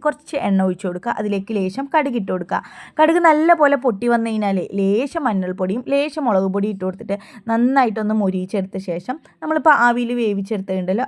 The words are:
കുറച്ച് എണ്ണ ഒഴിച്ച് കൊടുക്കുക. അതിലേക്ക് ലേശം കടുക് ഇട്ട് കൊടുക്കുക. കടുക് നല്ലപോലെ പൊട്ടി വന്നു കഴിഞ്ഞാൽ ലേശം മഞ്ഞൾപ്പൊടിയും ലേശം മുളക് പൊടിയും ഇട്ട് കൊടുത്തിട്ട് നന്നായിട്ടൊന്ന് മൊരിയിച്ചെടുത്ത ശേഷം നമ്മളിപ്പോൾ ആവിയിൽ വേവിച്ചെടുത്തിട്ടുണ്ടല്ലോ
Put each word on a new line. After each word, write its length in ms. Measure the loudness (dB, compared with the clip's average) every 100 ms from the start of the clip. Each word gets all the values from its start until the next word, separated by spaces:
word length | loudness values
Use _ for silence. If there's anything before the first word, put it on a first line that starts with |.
| -4
കുറച്ച് 320 | -4 -6 -4 0
എണ്ണ 140 | 2 2
ഒഴിച്ച് 200 | -2 -6
കൊടുക്കുക. 280 | -6 -6 -4
അതിലേക്ക് 320 | -4 -4 -4 -4
ലേശം 280 | -4 -4 -2 -2
കടുക് 220 | 0 -2
ഇട്ട് 100 | -4
കൊടുക്കുക. 300 | -4 -4 -6 -6 -14 -8 2
കടുക് 200 | 2 4 4
നല്ലപോലെ 520 | 4 4 4 4 2 0
പൊട്ടി 240 | -2 0
വന്നു 160 | 0 0
കഴിഞ്ഞാൽ 280 | -2 0 -2 -2 0
ലേശം 440 | 2 2 0 -2 -2
മഞ്ഞൾപ്പൊടിയും 540 | 0 -2 -2 -2 -2 0 0
ലേശം 300 | 0 -2 0
മുളക് 200 | 2 2 0
പൊടിയും 200 | -2 -2
ഇട്ട് 60 | -6
കൊടുത്തിട്ട് 300 | -6 -6 -8 -8 -12 -2
നന്നായിട്ടൊന്ന് 680 | 2 2 4 2 0 -2 0
മൊരിയിച്ചെടുത്ത 540 | 0 -2 -2 -4 -4 -6 -6
ശേഷം 260 | -6 -6 -10 -12 _
നമ്മളിപ്പോൾ 320 | -4 2 4 6 4
ആവിയിൽ 280 | 2 0 0
വേവിച്ചെടുത്തിട്ടുണ്ടല്ലോ 840 | 0 -2 -2 -4 -2 -4 -2 -2